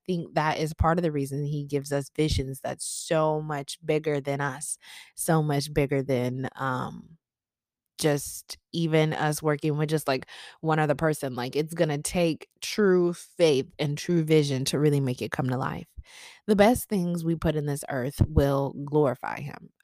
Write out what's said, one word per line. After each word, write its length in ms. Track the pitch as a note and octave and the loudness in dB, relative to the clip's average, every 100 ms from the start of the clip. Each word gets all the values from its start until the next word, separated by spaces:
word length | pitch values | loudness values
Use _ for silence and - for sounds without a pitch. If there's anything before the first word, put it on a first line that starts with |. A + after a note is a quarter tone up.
| - | -4
think 280 | F3 C3 | -6 -4
that 240 | D#3+ D3+ - | -2 0 0
is 160 | D3+ | -2
part 240 | D#3+ D#3+ F3 | 0 2 2
of 40 | |
the 100 | F3 | 0
reason 320 | D3 C#3 C#3 | 0 -2 -4
he 200 | C#3+ D3 | -4 -4
gives 280 | C#3+ C#3+ C#3+ | -4 -4 -2
us 180 | C#3+ C3+ | -4 -2
visions 460 | - D#3 D3 C3+ C3+ | 0 2 2 -2 -6
that's 220 | - C3+ - | -8 -8 -8
so 540 | - - D#3+ D#3 D#3 | -8 -2 2 2 0
much 380 | D#3 D3 C#3 - | -2 -6 -8 -8
bigger 360 | D#3+ D3+ D#3 C#3+ | -2 -2 0 -2
than 200 | C#3 C#3 | -2 -2
us, 380 | C#3+ C3+ - - - - - | -4 -6 -10 -10 -14 -20 -18
so 280 | - - E3 | -6 2 2
much 300 | D3+ C#3+ D3 | 4 0 0
bigger 300 | D3 C#3 C#3 | 0 0 0
than, 460 | C3 B2+ B2 B2+ C3 - | 0 0 0 -4 -6 -6
um, 600 | C3+ B2+ B2 A#2+ - E3 _ _ _ _ _ _ _ - | -4 -4 -6 -10 -18 -20 _ _ _ _ _ _ _ -2
just 600 | D#3 C#3+ - - - - _ | 0 0 -2 -12 -16 -20 _
even 400 | E3+ E3 D#3 D#3 | -2 2 4 4
us 300 | - D3+ D3+ | 2 -2 0
working 340 | D#3+ D3 D#3 D3 | 0 0 0 0
with 120 | D3+ | 0
just, 200 | D#3 - | 0 0
like, 180 | C3 - - - - | -2 -4 -16 -20 -6
one 180 | D#3 D#3 | -2 2
other 140 | D3+ | 2
person. 400 | C#3 D#3+ D3+ C#3 B2 | 2 0 0 -4 -6
Like, 180 | B2 | -4
it's 200 | C#3 D#3 | -2 -2
gonna 240 | E3 D#3+ D3 | 0 0 0
take 500 | - F#3 E3+ D3+ - _ | -2 0 0 0 -8 _
true 520 | - - G3+ F3+ F3 | -6 2 4 6 4
faith 540 | F3 - - E3 C3+ - - | -2 -8 2 4 4 0 -4
and 180 | C#3+ D3 | -4 -2
true 280 | - F3 | 0 0
vision 400 | D#3 D#3 C#3+ C3+ C3+ | 4 4 4 0 -2
to 120 | C#3 | 2
really 220 | D3+ C#3+ | 2 2
make 220 | C3+ B2+ | 0 -4
it 80 | G#2+ | -4
come 180 | - B2+ | -2 -2
to 60 | B2+ | -2
life. 280 | D3 - - - - - - - - | -4 -6 -12 -18 -20 -20 -20 -6 2
The 100 | G#3 | 6
best 320 | G#3 B3 - | 6 4 0
things 360 | G3+ F3 F3 | -2 0 -2
we 120 | E3 E3 | -2 0
put 180 | E3 D3+ | 0 0
in 100 | D3 | -2
this 180 | C#3+ - | -4 -4
earth 320 | C3 B2 - - | -6 -4 2 2
will 460 | D#3 C#3 C#3 C#3 C#3+ | 4 4 4 0 -4
glorify 560 | C#3+ D3+ C#3+ A#2+ G#1 - | 0 2 2 0 -6 -8
him. 300 | C#3+ - - _ | -10 -12 -18 _